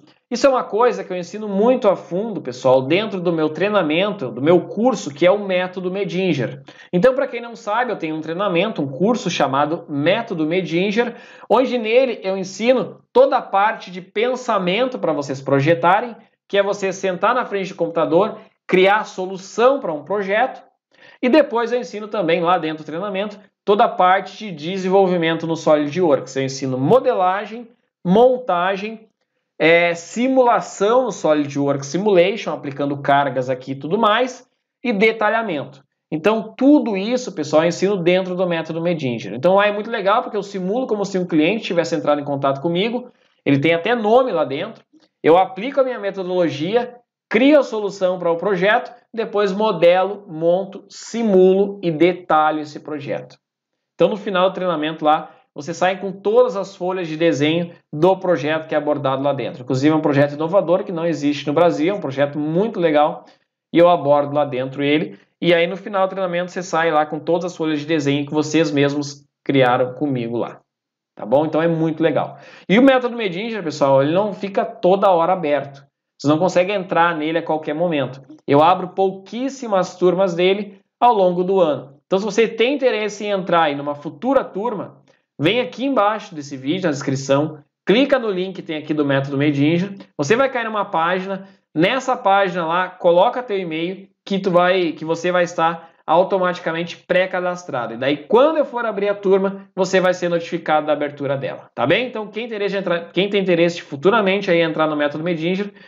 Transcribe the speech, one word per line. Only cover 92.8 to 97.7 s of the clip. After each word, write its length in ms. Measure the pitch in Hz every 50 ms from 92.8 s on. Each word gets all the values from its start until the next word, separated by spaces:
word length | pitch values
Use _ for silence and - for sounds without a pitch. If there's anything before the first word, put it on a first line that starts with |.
| 185 180
coloca 520 | - - - 175 170 175 190 240 - 254 247
teu 160 | 247 202 190
e-mail 520 | 185 165 156 160 165 180 196 196 196 - _ _ _
que 120 | - 196 190
tu 120 | 190 196
vai, 420 | 175 175 175 180 190 190 180 160 139
que 140 | - 156
você 260 | 160 165 160 170 180 180
vai 120 | 180 175
estar 440 | 170 - - 165 165 175 170 - - _ _ _
automaticamente 920 | - 156 175 190 - 202 190 180 180 175 175 - 170 160 165 175 175 - -
pré-cadastrado. 960 | _ - 175 180 185 185 190 185 180 180 180 175 - -